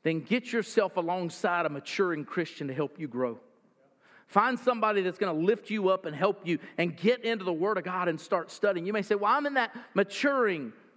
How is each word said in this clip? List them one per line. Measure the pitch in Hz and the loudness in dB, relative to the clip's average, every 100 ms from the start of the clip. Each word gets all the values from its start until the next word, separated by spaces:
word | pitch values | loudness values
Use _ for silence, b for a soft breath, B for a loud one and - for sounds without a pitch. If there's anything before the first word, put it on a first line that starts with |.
Then | 160 160 | 0 -2
get | 143 247 247 | 0 -2 -2
yourself | 233 196 - 196 190 | -4 0 2 2 0
alongside | 170 185 170 - 190 175 | -2 -2 -4 -2 0 2
a | 165 | 0
maturing | 139 - - 185 160 | -2 -8 -2 0 0
Christian | 139 - 160 - 143 | -4 -4 -4 -6 -8
to | |
help | 131 143 - | -4 -4 -4
you | 151 | -8
grow. | 120 127 113 - _ _ _ _ _ b b b | -4 -4 -4 -16 _ _ _ _ _ b b b
Find | 196 233 247 | 2 2 2
somebody | - 240 220 202 | 0 2 2 2
that's | 185 175 | 0 -2
gonna | 196 156 | -2 2
lift | 175 226 - | 2 0 -2
you | 214 190 | 0 2
up | 185 | 2
and | 170 | -2
help | 151 190 202 | 0 0 0
you | 165 165 B B | -2 -4 B B
and | 175 151 | -4 0
get | 208 247 | 0 2
into | 226 226 | 0 -2
the | 185 | -2
Word | 165 190 202 | -2 0 -2
of | |
God | 180 185 180 | -2 -2 -2
and | 160 | -2
start | - 185 160 | -2 -2 -2
studying. | - 208 180 | 4 4 4
You | 175 | -2
may | 214 | -2
say, | 196 | 0
"Well, | 208 202 | 0 4
I'm | 262 285 | 2 2
in | |
that | 277 226 240 B | 0 -2 -4 B
maturing | 190 196 - 285 277 226 170 123 - - | 0 0 2 0 2 2 0 -6 -12 -20